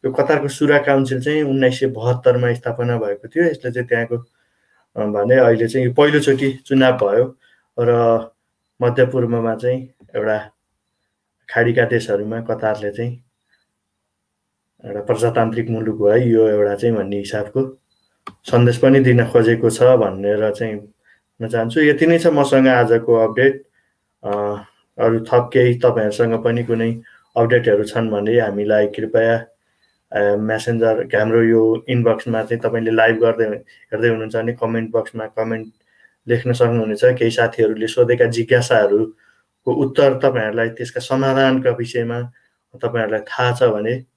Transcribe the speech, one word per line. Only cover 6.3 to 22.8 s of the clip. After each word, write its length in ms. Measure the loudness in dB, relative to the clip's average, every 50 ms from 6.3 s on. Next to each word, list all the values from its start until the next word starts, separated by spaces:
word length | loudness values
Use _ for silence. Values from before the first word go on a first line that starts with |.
| 0 2 0 -4 -4
चुनाव 400 | -6 _ -2 2 4 4 4 2
भयो 420 | 2 0 0 2 0 0 -2 -4 _ _ _ _ _ _ _ _ -2
र 520 | 0 2 2 2 2 2 2 0 -2 -8 _ _ _ _ _ _ _ _ _ _
मध्यपूर्वमा 760 | -2 -2 2 2 0 2 2 -2 -2 -2 -2 -2 -2 -4 -4
चाहिँ 340 | -4 -4 -4 -4 -4 -8 -14 _ _ _ _ -8
एउटा 360 | -4 -2 -2 -2 -4 -6 -10 _ _ _ _ _ _ _ _ _ _ _ _ _ _ _ _ _ _ _ -6
खाडीका 360 | -2 0 0 2 2 0 0
देशहरूमा 560 | 0 0 -4 -2 -2 -4 -4 -4 -6 -8 -8
कतारले 500 | -6 -8 -8 -4 -4 -4 -4 -4 -6 -10
चाहिँ 320 | -8 -6 -8 -8 -8 -12 _ _ _ _ _ _ _ _ _ _ _ _ _ _ _ _ _ _ _ _ _ _ _ _ _ _ _ _ _ _ _ _ -16
एउटा 160 | -12 -10 -10
प्रजातान्त्रिक 680 | -4 -4 -2 0 0 -2 0 0 -2 -2 -2 -4 -4 -4
मुलुक 280 | -4 -4 -4 -4 -4
हो 100 | 0 2
है 220 | 2 4 4 4 4
यो 180 | 4 4 4
एउटा 280 | 4 4 2 0 0 -2
चाहिँ 200 | -2 -2 -2 0
भन्ने 220 | -2 -4 -4 -6
हिसाबको 600 | -8 -6 -6 -8 -8 -8 -4 -4 -4 -4 -4 -8 _ _ _ _ _ _ _ _ _ _ -20 -20 _ _
सन्देश 340 | 0 2 4 4 4 2
पनि 220 | 4 4 4 6 6
दिन 260 | 6 4 4 4 2
खोजेको 440 | 2 2 2 4 4 2 2 0 -2
छ 140 | 2 4 4
भनेर 680 | 6 6 4 2 0 -4 -4 -2 -2 0 0 0 -2
चाहिँ 240 | -2 -4 -6 -8 -8
भन्न 720 | -10 -14 -18 _ _ _ _ _ _ _ _ _ _ -8
चाहन्छु। 340 | -6 -4 -4 -4 -2 0 2
यति 260 | 4 4 4 4 4
नै 120 | 2 2 4
छ 80 | 4
मसँग 400 | 2 2 2 2 4 4 4 4
आजको 480 | 4 4 4